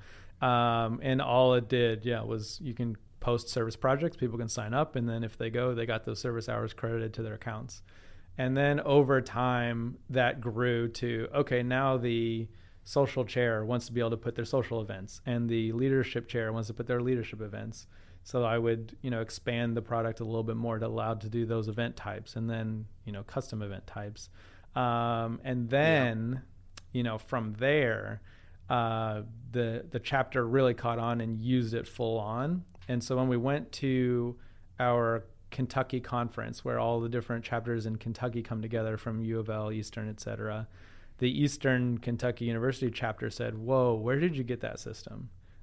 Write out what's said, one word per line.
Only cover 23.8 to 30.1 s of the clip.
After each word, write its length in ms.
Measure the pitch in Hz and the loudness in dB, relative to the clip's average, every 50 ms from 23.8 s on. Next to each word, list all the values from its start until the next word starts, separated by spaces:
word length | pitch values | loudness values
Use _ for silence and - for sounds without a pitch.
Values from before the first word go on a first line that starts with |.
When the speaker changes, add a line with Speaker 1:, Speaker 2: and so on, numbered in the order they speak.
| - | -10
Speaker 1:
types. 420 | - - 104 104 104 104 - - - - - - - - - - - - | -12 -10 -10 -10 -10 -10 -12 -16 -18 -18 -20 -20 -20 -20 -20 -18 -6 -2
Um, 640 | 127 127 120 117 117 117 120 120 113 113 113 117 - - | 0 2 2 2 2 2 2 0 0 0 -2 -4 -4 -4
and 280 | 135 127 123 120 113 127 | -2 -2 -2 0 2 4
Speaker 2:
Yeah. 60 | 139 | 4
Speaker 1:
then, 640 | 151 160 160 147 127 120 113 110 113 117 131 135 - - - - - - - - - - - | 6 6 6 6 4 2 2 0 -2 -2 -4 -4 -6 -10 -18 -20 -20 -20 -18 -18 -12 -6 -2
you 100 | 127 120 | -2 0
know, 140 | 117 110 110 | 0 -2 -4
from 360 | - - - 123 110 107 104 | -4 -4 -2 -2 -2 -2 -2
there, 680 | 107 127 135 147 156 135 117 110 104 101 104 110 104 - - - - - - - - - - | 0 2 4 4 4 4 2 2 0 -2 -6 -8 -8 -10 -14 -20 -20 -20 -20 -20 -12 -4 0
uh, 540 | 127 120 117 113 113 113 113 110 107 107 104 110 113 117 - 120 117 | 0 2 2 2 0 0 0 -2 -2 -4 -6 -8 -12 -14 -10 -4 -2
the, 340 | 123 117 113 113 120 - - | 0 0 0 -2 -4 -6 -6
the 100 | - 123 | -6 -6
chapter 460 | - - | -2 2